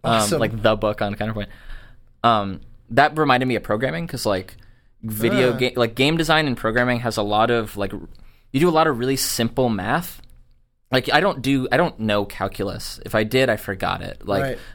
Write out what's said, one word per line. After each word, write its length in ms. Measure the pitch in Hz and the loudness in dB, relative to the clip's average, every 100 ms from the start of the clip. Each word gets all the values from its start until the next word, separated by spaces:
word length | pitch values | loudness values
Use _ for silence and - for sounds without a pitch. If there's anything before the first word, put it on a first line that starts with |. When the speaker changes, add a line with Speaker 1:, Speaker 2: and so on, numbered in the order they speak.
| 117 | 0
Speaker 1:
Um, 80 | |
Speaker 2:
Awesome. 260 | 113 104 156 | 2 2 2
Speaker 1:
like, 220 | 110 110 | 0 2
the 140 | 110 107 | 2 2
book 240 | 107 104 | 0 -2
on 140 | 104 101 | -4 -4
counterpoint. 340 | 107 110 98 - - - - - - _ | -4 -6 -8 -12 -14 -14 -16 -20 -20 _
Um, 380 | 120 113 98 92 - - - | 2 2 0 -6 -12 -20 -4
that 260 | 117 147 156 | 4 4 4
reminded 300 | 147 127 127 | 2 4 2
me 80 | 113 | -2
of 80 | |
programming 440 | - 110 127 160 165 | -2 -2 -2 -4 -8
'cause, 180 | 127 113 | -6 -2
like, 300 | 95 95 - - - _ _ | -2 -4 -14 -20 -20 _ _
video 520 | 110 107 113 127 127 | -10 -2 0 4 2
Speaker 2:
Ah. 40 | 120 | 2
Speaker 1:
ga-, 160 | 127 123 | 0 0
like, 200 | 117 110 | 0 2
game 200 | 139 165 | 2 2
design 320 | 160 156 151 | 2 2 2
and 80 | 120 | -2
programming 440 | 113 117 123 120 | 0 0 2 0
has 180 | 117 110 | -2 -2
a 60 | |
lot 280 | 104 104 117 | 0 2 4
of, 240 | 120 107 101 | 2 -2 -4
like, 180 | 98 | -6
r-, 60 | 101 - - - - _ | -6 -12 -18 -20 -20 _
you 60 | 135 | 2
do 80 | 175 | 4
a 20 | |
lot 160 | 156 160 | 4 2
of 120 | 123 | 2
really 180 | 127 135 | 0 -2
simple 500 | - - 117 - 123 | -2 -2 -2 2 0
math. 540 | 104 92 147 175 - - - - _ _ _ - | 0 -2 -2 -4 -12 -20 -20 -20 _ _ _ -4
Like, 200 | 131 - | -2 2
I 100 | 151 | 2
don't 200 | 190 135 | 2 0
do, 260 | 127 139 131 | 0 0 2
I 60 | 131 | 2
don't 220 | 170 - | 2 0
know 240 | 110 104 | 0 0
calculus. 760 | 101 - 95 - 98 - - - | -2 -4 -6 -4 -6 -6 -10 -12
If 120 | 92 110 | -2 0
I 80 | |
did, 260 | 110 127 131 | 2 2 2
I 60 | 107 | 0
forgot 460 | - 95 92 92 | -2 -4 -2 -4
it. 240 | 92 - - | -6 -10 -4
Like, 160 | 98 | -2
Speaker 2:
Right. 160 | 92 - - | -2 -6 -10